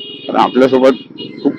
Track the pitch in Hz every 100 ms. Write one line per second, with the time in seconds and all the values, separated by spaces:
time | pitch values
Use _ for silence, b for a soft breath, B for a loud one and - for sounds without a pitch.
0 | - - - 110 104 123 131 127 131 131
1 | - - - - -